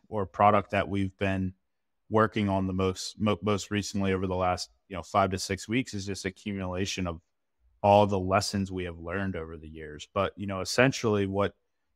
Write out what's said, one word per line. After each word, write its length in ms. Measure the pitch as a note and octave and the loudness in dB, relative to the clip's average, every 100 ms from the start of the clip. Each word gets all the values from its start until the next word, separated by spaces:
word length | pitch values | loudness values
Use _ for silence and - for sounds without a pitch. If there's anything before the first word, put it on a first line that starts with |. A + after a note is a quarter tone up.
| - | -8
or 160 | G#2+ | -6
product 460 | F#2+ - G#2 G#2 G2 | -4 4 6 6 2
that 180 | G2+ E2 | -2 0
we've 300 | G2 F#2+ - | -2 -2 -2
been 340 | G2 F#2+ F#2 - _ _ _ _ - | -2 0 -2 -6 _ _ _ _ 0
working 380 | A2 A2 A2 G2+ | 2 4 2 0
on 200 | F#2+ F#2+ | 0 0
the 40 | |
most, 460 | F#2 F#2+ F2+ - - | 0 0 -2 -8 -2
mo-, 220 | G#2+ G#2 | 0 0
most 300 | G2+ G2+ - | 0 0 0
recently 400 | G#2 F#2+ G2+ G2 | -4 -2 -2 0
over 160 | F#2+ F#2+ | 0 -2
the 80 | F2+ | 0
last, 340 | F2+ F2+ - _ - | 0 -2 -6 _ -12
you 60 | |
know, 80 | F#2 | -12
five 280 | - G#2 G2 | 0 2 2
to 80 | F#2 | 0
six 280 | - F#2+ - | -4 -6 -2
weeks 280 | A#2+ B2+ | -4 -4
is 100 | G#2 | -8
just 220 | G2 F#2 F#2+ | -8 -6 -8
accumulation 800 | - G#2+ G2 F#2 F2+ G2 - F2+ | -8 -8 -6 -6 -4 -4 -4 -4
of 120 | D#2+ _ _ _ _ _ - | -6 _ _ _ _ _ 0
all 240 | G2+ G2+ G2+ | 6 6 6
the 120 | G2 | 2
lessons 520 | F#2 G2 - G2+ F#2+ | 2 0 0 -4 -4
we 140 | F#2 | -4
have 140 | F2+ E2 | -8 -8
learned 360 | E2+ F#2+ G2 | -8 -6 -4
over 220 | F2 D#2+ E2 | -6 -10 -12
the 100 | D#2 | -14
years. 400 | D#2 D2+ D2+ - | -14 -14 -14 -6
But, 220 | G2+ F#2+ - | -2 -2 -2
you 100 | G2 | -6
know, 140 | F#2+ | -6
essentially 640 | F2+ - C3 - A#2 G#2 G2 | -2 4 4 4 0 0 0
what 280 | F#2+ G2 _ _ _ _ | 0 -2 _ _ _ _